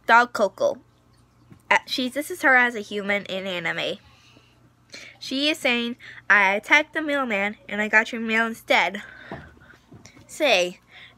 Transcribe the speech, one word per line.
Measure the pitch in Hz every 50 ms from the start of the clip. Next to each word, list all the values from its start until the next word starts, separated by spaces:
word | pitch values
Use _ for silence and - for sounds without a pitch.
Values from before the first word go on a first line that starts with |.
| _
dog | - 233 233 240 240 -
Coco? | - 214 190 - - 120 - - 247 - _ _ _ _ _ _ _ _ _ _ _ _ _ - - _ -
Uh, | - - -
she, | - - - 254 254
this | - 269 302 -
is | 370 - -
her | 294 262
as | 247 247 240 240
a | 220
human | 208 - 208 208 196 202 202 202 190
in | - 185 190 185
anime. | 196 180 175 170 165 165 165 143 143 185 - _ _ _ _ _ _ _ _ _ _ _ _ _ _ _ _ _ _ - - - - - _
She | - - 262 269 285 302
is | 320 -
saying, | - 262 240 240 233 233 240 - - - - - - -
"I | 196 208 202 190 196
attacked | - - - 311 294 302 302 -
the | 330 311
mailman | 294 285 285 269 240 214 196 196 208 214 - - -
and | 202 208 214
I | 214
got | 220 214 220 - -
your | 226
mail | 226 226 220 226 226
instead." | 226 226 - - - 269 220 180 175 196 208 - - - - - - - - - - - - - - - - _ _ - - - - - - - -
Say, | - - 311 269 220 180 175 180 185 - _ _ - - - - _